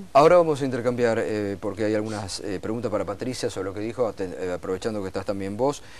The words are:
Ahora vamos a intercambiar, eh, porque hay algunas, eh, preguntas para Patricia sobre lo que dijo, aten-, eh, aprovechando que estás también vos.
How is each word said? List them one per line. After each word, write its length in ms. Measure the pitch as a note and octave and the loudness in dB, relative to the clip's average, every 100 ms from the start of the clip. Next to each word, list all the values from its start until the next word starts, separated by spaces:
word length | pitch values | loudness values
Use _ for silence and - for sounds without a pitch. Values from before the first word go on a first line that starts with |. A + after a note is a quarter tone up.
| G3 | 2
Ahora 240 | C#3 D#3 F3 | 8 10 8
vamos 260 | E3 C#3 | 6 2
a 20 | |
intercambiar, 540 | C#3 B2 A#2 A#2+ A#2 A2+ | 0 0 0 2 2 2
eh, 360 | G2 G#2+ G2+ G2 | 0 -2 -2 -4
porque 280 | G#2+ G2+ G#2+ | -4 -2 0
hay 100 | G#2+ | 0
algunas, 420 | A2 G#2+ G2 - | 0 -4 -6 -8
eh, 220 | G2+ F2+ | -6 -6
preguntas 260 | G2 A#2 A2+ | -4 -4 -2
para 160 | G2 | -2
Patricia 460 | F#2 G2+ A#2 B2 A#2+ | -4 -4 -6 -4 -4
sobre 200 | G2 F#2+ | -4 -6
lo 40 | |
que 60 | F#2+ | -6
dijo, 260 | A2 A#2 A#2 | -6 -2 -2
aten-, 300 | - F#2 C#2 | 0 -6 -4
eh, 140 | F#2 | -4
aprovechando 500 | F2 F2 F#2+ A#2 G#2+ | -4 -4 -4 -2 -4
que 60 | F#2+ | -4
estás 180 | G2 G2 | -6 -4
también 300 | G2+ G2 G#2 | -4 -4 0
vos. 260 | C3 C#3 - - | 0 0 -10 -18